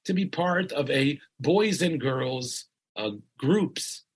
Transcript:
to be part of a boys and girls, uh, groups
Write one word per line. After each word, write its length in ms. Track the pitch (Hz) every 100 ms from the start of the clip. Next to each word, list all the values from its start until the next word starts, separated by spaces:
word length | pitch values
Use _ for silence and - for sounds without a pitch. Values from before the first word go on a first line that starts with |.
| -
to 80 |
be 120 | 190 196
part 460 | - 175 175 185
of 180 | 143 135
a 300 | 139 135 147 - -
boys 420 | 135 185 214 196
and 200 | 175 160
girls, 640 | 131 131 127 127 123 - - _ _ -
uh, 140 | 107 104 - -
groups 680 | 135 139 170 - - - -